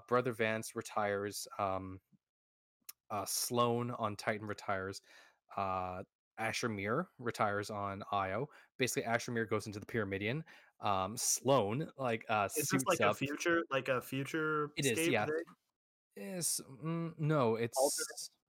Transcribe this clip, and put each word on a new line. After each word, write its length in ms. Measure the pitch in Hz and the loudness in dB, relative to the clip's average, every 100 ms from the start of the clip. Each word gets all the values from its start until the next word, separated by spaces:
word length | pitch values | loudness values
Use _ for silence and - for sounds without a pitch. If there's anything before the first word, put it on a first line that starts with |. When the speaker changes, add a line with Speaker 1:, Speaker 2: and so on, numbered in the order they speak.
| - | 4
Speaker 1:
Brother 240 | 120 127 | 2 2
Vance 420 | 113 110 110 110 117 | 2 2 2 -4 -8
retires, 720 | - - 104 98 104 98 - - | -4 0 0 0 -2 -6 -10 -2
um, 440 | 98 95 95 95 _ _ _ _ _ _ _ _ - - _ | -2 -2 -4 -10 _ _ _ _ _ _ _ _ -20 -20 _
uh, 160 | 104 95 | -6 -2
Sloane 680 | - - 120 120 120 120 | -2 0 4 4 4 0
on 240 | 123 110 104 | -2 -4 -2
Titan 320 | - 107 107 | -2 -2 -4
retires, 540 | 101 - 98 95 98 - - - _ _ - | -6 -4 -4 -4 -8 -14 -20 -20 _ _ -4
uh, 460 | 95 92 92 92 98 _ _ - | -2 -2 -4 -6 -10 _ _ -6
Asher 320 | 110 - 120 | -4 -2 -2
Mir 380 | 104 101 131 185 - | -2 -2 -2 -4 -6
retires 500 | 120 - 110 101 101 | -8 0 0 0 -2
on 340 | 107 101 98 - | -4 -4 -6 -2
Io. 380 | 101 95 101 147 - - - | -2 0 -2 -4 -10 -20 -2
Basically, 260 | 127 - | 0 0
Asher 280 | 117 117 - | 0 0 0
Mir 140 | 117 110 | -2 0
goes 220 | 110 110 | 0 -2
into 120 | 104 | -8
the 60 | - | -4
Pyramidion. 580 | 117 98 98 104 143 165 - - _ | -2 0 0 0 -2 -6 -18 -20 _
Um, 340 | 107 95 95 123 | 0 2 2 0
Sloane, 680 | - - 127 135 101 120 160 - | 0 2 6 6 6 0 -4 -4
like, 280 | 131 113 - | -2 -2 0
uh, 160 | 107 98 | 2 2
Speaker 2:
Is 60 | - | 2
this 140 | 147 | 2
Speaker 1:
suits 160 | 135 131 | 2 2
Speaker 2:
like 120 | 170 | 4
a 80 | 104 | 4
Speaker 1:
up. 80 | 107 | 2
Speaker 2:
future, 440 | 139 147 170 170 160 | -2 0 2 2 2
like 200 | 135 131 | -2 0
a 120 | 123 | -2
future 720 | - 135 139 165 156 156 147 - | 0 -4 -4 -2 0 0 -2 2
Speaker 1:
It 100 | 139 | 2
is, 60 | 110 | 4
Speaker 2:
scape 140 | 165 | 2
Speaker 1:
yeah. 140 | 113 113 | 2 2
Speaker 2:
thing? 180 | 156 170 - _ _ _ _ _ - | -2 -6 -16 _ _ _ _ _ -12
Speaker 1:
Yes, 440 | 202 185 160 - - 131 | -8 -2 -2 -2 -6 -8
mm, 300 | 160 165 165 165 | -4 -2 -4 0
no, 380 | 151 156 120 113 | 2 6 4 4
it's 220 | 120 - | 0 2
Speaker 2:
Alternate 520 | 139 - - - - - | 2 2 -4 -8 -14 -16